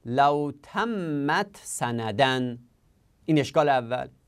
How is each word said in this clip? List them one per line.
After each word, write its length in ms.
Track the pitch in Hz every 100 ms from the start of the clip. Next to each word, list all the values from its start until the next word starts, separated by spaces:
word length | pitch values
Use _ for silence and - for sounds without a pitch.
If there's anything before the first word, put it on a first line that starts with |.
| 117
لو 460 | 123 143 147 147 143
تمت 960 | - 226 226 214 165 147 143 165 196 -
سندن، 960 | - - 120 117 113 104 135 131 127 120 - _ _ _ _ _ -
این 140 | 156
اشکال 300 | 131 165 147
اول 380 | 131 117 123 127 _